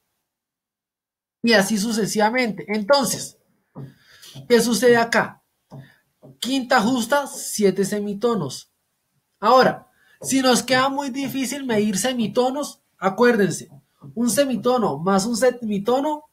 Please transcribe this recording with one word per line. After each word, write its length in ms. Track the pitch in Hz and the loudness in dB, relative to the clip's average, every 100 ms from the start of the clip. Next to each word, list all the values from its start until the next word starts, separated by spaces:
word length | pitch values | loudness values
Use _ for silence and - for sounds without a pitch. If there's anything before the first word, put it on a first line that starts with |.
| _ _ _ _ _ _ _ _ _ _ _ _ _ _ | _ _ _ _ _ _ _ _ _ _ _ _ _ _
Y 100 | 233 | 2
así 240 | 214 202 220 | 2 2 -2
sucesivamente. 880 | 220 226 190 214 214 247 247 - - | -2 -2 -2 0 0 0 -2 -4 -6
Entonces, 680 | 214 202 285 247 - - - _ _ _ - 135 - _ - - 139 - | -4 2 2 2 -4 -10 -16 _ _ _ -18 -18 -20 _ -20 -20 -12 0
¿qué 140 | 240 | 2
sucede 360 | 226 208 247 240 | 2 2 4 4
acá? 440 | 233 240 156 - _ _ _ 143 - _ _ _ 139 - | 2 0 -2 -8 _ _ _ -20 -20 _ _ _ -20 -12
Quinta 420 | 220 269 247 247 | -4 -4 2 2
justa, 460 | 202 262 220 285 277 | 2 0 0 -2 -2
siete 580 | - - - 196 185 196 | -10 -10 0 0 2 -2
semitonos. 840 | 208 208 202 240 220 139 - - _ _ _ _ _ _ - | -4 -6 -4 -2 -2 -4 -10 -18 _ _ _ _ _ _ -4
Ahora, 480 | 208 254 196 - - _ _ - | 4 6 6 0 -10 _ _ -14
si 200 | - 269 | -4 0
nos 200 | 254 240 | 4 2
queda 280 | - 254 269 | 2 2 2
muy 200 | 269 277 | -2 -6
difícil 560 | 254 269 247 247 285 269 | -6 -6 -4 -4 -6 -2
medir 320 | 220 214 190 | 0 0 0
semitonos, 840 | 262 254 220 - 247 269 277 - _ - | -2 -2 -2 0 0 -2 -8 -10 _ -4
acuérdense, 720 | 190 196 240 226 185 156 - - _ _ 143 | -4 2 2 4 2 -2 -12 -20 _ _ -12
un 160 | 214 240 | -4 -2
semitono 680 | 277 277 240 233 254 190 139 | 0 0 0 0 0 0 -2
más 260 | 170 196 208 | 0 0 0
un 100 | 226 | 0
semitono 920 | 254 247 220 202 202 254 294 302 - | 0 0 -4 -4 0 0 0 -4 -10